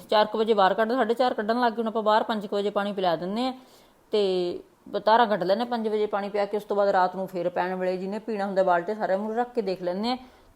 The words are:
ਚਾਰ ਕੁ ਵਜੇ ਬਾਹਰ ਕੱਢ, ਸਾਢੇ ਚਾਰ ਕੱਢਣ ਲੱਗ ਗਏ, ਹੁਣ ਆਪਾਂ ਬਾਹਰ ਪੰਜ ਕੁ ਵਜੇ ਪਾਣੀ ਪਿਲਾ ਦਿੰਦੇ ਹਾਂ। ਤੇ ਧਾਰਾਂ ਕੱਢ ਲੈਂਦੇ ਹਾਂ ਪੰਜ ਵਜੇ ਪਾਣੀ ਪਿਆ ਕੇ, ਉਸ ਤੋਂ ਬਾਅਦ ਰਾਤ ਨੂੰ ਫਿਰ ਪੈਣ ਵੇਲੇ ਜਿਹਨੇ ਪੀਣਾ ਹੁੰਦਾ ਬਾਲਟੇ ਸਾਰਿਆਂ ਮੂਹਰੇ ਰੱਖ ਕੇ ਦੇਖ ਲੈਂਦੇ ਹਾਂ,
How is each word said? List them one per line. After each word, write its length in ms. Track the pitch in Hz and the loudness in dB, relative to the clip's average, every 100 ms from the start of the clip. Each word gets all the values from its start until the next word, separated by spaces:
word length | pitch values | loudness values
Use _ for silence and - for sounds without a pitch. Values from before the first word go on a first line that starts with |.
| - | 2
ਚਾਰ 160 | 220 214 | 2 4
ਕੁ 120 | 220 | 2
ਵਜੇ 160 | 220 | 2
ਬਾਹਰ 200 | 208 185 | 4 4
ਕੱਢ, 180 | 196 220 | 4 0
ਸਾਢੇ 220 | 262 214 | 0 0
ਚਾਰ 200 | 233 247 | 2 0
ਕੱਢਣ 280 | 247 214 233 | 0 -2 0
ਲੱਗ 120 | 247 | 0
ਗਏ, 40 | 220 | 0
ਹੁਣ 100 | 220 | -2
ਆਪਾਂ 160 | 226 | 0
ਬਾਹਰ 200 | 208 220 | 2 2
ਪੰਜ 220 | 220 220 202 | 2 -4 -2
ਕੁ 100 | 202 | -2
ਵਜੇ 140 | 202 | 0
ਪਾਣੀ 220 | 202 202 | -2 -2
ਪਿਲਾ 240 | 196 185 160 | 0 0 0
ਦਿੰਦੇ 300 | 180 214 262 | -2 -2 -4
ਹਾਂ। 80 | 254 - - - _ _ | -6 -14 -20 -20 _ _
ਤੇ 480 | 214 196 185 175 - - _ - 202 208 | 0 2 0 -2 -4 -12 _ -10 -2 4
ਧਾਰਾਂ 220 | 226 226 | 4 4
ਕੱਢ 160 | 202 | 0
ਲੈਂਦੇ 160 | 175 208 | 0 0
ਹਾਂ 120 | 240 | 0
ਪੰਜ 160 | 240 220 | -4 -2
ਵਜੇ 180 | 214 208 | -2 -2
ਪਾਣੀ 240 | 208 202 | -2 -4
ਪਿਆ 160 | 202 202 | -2 -2
ਕੇ, 120 | 208 | -4
ਉਸ 60 | |
ਤੋਂ 120 | 202 208 | -2 0
ਬਾਅਦ 140 | 202 | 2
ਰਾਤ 260 | 190 180 185 | 4 2 -2
ਨੂੰ 120 | 190 | -6
ਫਿਰ 220 | 185 175 | -4 -4
ਪੈਣ 260 | 175 180 185 | -2 -2 -2
ਵੇਲੇ 220 | 185 185 | -2 -4
ਜਿਹਨੇ 220 | 196 214 | -6 -8
ਪੀਣਾ 260 | 214 208 202 | -6 -4 0
ਹੁੰਦਾ 180 | 190 | 2
ਬਾਲਟੇ 320 | 185 175 175 214 | 4 2 0 -4
ਸਾਰਿਆਂ 220 | 180 190 | -2 -2
ਮੂਹਰੇ 180 | 220 220 | -2 -4
ਰੱਖ 180 | 240 | -4
ਕੇ 80 | 240 | -4
ਦੇਖ 200 | 190 175 | -4 -4
ਲੈਂਦੇ 280 | 175 185 226 | -4 -4 -4
ਹਾਂ, 80 | 254 - - _ | -4 -8 -20 _